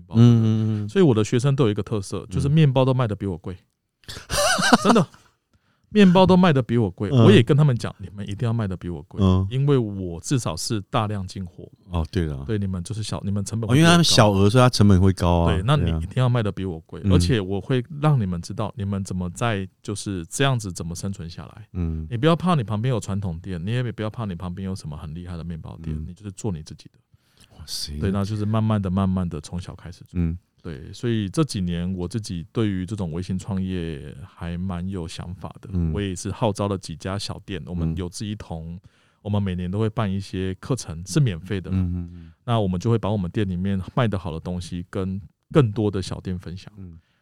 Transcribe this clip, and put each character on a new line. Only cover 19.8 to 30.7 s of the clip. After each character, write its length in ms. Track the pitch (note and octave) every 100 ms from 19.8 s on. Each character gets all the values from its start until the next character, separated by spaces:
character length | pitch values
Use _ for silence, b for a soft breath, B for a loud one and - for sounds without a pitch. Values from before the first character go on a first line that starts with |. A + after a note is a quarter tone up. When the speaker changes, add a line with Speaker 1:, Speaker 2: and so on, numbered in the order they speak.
Speaker 1:
就 100 | -
是 320 | G2+ G#2+ F#2+ E2
这 180 | -
样 140 | C#3 B2
子 160 | G#2
怎 100 | E2+
么 120 | E2 E2+
生 180 | G2
存 160 | F#2+ E2
下 160 | - C2+
来。 220 | - G#2+
Speaker 2:
嗯。 340 | F#2 E2 D#2+ D#2+
Speaker 1:
你 80 | A#2+
不 80 | D3+
要 100 | E3
怕 200 | F3+ D#3+
你 80 |
旁 180 | G2+ G#2+
边 100 | B2+
有 80 | A2+
传 220 | - G2
统 180 | G2 E2
店， 240 | G2 F2+
你 80 | F#2
也 200 | A#2+ B2
不 100 | -
要 80 | G#2+
怕 160 | A#2+ G#2+
你 80 |
旁 200 | E2+ F#2
边 120 | F2+ F#2+
有 100 | G2
什 140 | D#2
么 80 | D2+
很 160 | D#2
厉 140 | D#2+ F2
害 100 | E2+
的 60 |
面 180 | D#2+ E2
包 160 | D2 -
店， 180 | D#2+ D2+
Speaker 2:
嗯。 100 | D#2+
Speaker 1:
你 60 | F2
就 80 |
是 80 | G#2
做 200 | F#2+ A2
你 120 | D#2+
自 100 | -
己 160 | - -
的。 640 | _ _ _ _ _ _ -
Speaker 2:
哇 80 | -
塞。 280 | - - D2
Speaker 1:
对， 120 | G2
那 140 | G2+ G2
就 100 | G#2+
是 100 | G#2
慢 160 | A2
慢 180 | A2 G#2+
的、 80 | F#2+
慢 180 | F#2+ F#2+
慢 220 | F#2 F2
的 100 | D#2+
从 220 | - F2
小 140 | - C#2
开 160 | E2
始 80 | -
做。 140 | -
Speaker 2:
嗯。 220 | F2+ E2+ E2+ _ _
Speaker 1:
对， 300 | F2+